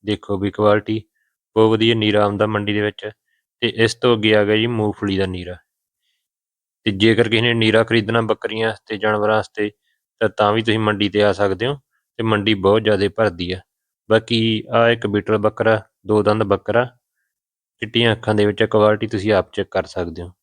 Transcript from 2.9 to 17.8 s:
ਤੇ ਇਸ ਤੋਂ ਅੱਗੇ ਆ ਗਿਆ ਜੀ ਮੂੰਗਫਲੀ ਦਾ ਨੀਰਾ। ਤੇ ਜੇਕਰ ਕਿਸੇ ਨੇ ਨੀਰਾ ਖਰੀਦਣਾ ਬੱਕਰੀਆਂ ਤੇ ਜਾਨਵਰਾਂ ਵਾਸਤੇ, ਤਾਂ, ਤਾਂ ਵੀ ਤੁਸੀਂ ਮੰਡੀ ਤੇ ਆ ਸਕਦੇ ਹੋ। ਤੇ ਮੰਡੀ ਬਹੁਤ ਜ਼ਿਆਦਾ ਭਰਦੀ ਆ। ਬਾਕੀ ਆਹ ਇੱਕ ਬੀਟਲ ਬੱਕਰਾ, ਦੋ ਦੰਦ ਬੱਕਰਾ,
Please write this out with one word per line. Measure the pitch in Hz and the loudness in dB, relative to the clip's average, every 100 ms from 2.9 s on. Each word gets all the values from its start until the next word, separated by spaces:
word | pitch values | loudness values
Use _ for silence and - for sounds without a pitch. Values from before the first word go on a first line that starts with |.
| - 107 - _ _ _ _ | -6 -16 -16 _ _ _ _
ਤੇ | 117 | -4
ਇਸ | 110 113 | 0 0
ਤੋਂ | - 123 | 2 0
ਅੱਗੇ | 113 107 | 2 2
ਆ | 107 | 2
ਗਿਆ | 104 | 2
ਜੀ | 107 117 | 0 0
ਮੂੰਗਫਲੀ | 117 104 101 104 95 | -2 -4 -2 -4 -2
ਦਾ | |
ਨੀਰਾ। | 95 92 90 90 _ _ _ _ _ _ _ _ _ _ _ _ | -4 -6 -12 -16 _ _ _ _ _ _ _ _ _ _ _ _
ਤੇ | - | -6
ਜੇਕਰ | 95 110 107 110 | 2 4 4 2
ਕਿਸੇ | 110 | 0
ਨੇ | 120 | 0
ਨੀਰਾ | 117 110 107 | 0 2 2
ਖਰੀਦਣਾ | 110 117 104 113 | 2 0 0 -2
ਬੱਕਰੀਆਂ | 110 107 - 110 110 - | -2 -4 -6 -6 -6 -6
ਤੇ | _ 107 | _ -4
ਜਾਨਵਰਾਂ | 107 107 104 | -2 0 0
ਵਾਸਤੇ, | 107 - - 104 _ _ _ _ _ | -2 -4 -6 -6 _ _ _ _ _
ਤਾਂ, | 107 | -4
ਤਾਂ | - 107 | 0 2
ਵੀ | 110 | 2
ਤੁਸੀਂ | 113 110 | 0 0
ਮੰਡੀ | 107 104 101 | 0 -2 -2
ਤੇ | 104 | 0
ਆ | 104 | 0
ਸਕਦੇ | 92 101 95 120 | 2 -2 -2 -6
ਹੋ। | 143 _ _ _ - | -8 _ _ _ -6
ਤੇ | |
ਮੰਡੀ | 110 107 104 | -2 0 0
ਬਹੁਤ | 101 98 107 | 2 2 2
ਜ਼ਿਆਦਾ | 107 101 98 | 2 0 -2
ਭਰਦੀ | - 107 85 87 | 0 -2 -2 -8
ਆ। | 92 _ _ _ _ - | -8 _ _ _ _ 0
ਬਾਕੀ | 110 - 117 113 110 - | 0 2 -2 0 -2 -2
ਆਹ | 117 117 | 2 2
ਇੱਕ | 117 104 | 0 -2
ਬੀਟਲ | 101 98 107 | -4 -2 -2
ਬੱਕਰਾ, | 104 - 107 110 - _ 95 | -2 0 0 0 -4 _ -2
ਦੋ | 107 | 0
ਦੰਦ | 104 107 | 2 0
ਬੱਕਰਾ, | 101 98 - 117 127 _ _ _ _ _ _ _ _ _ | 0 -2 0 -2 -2 _ _ _ _ _ _ _ _ _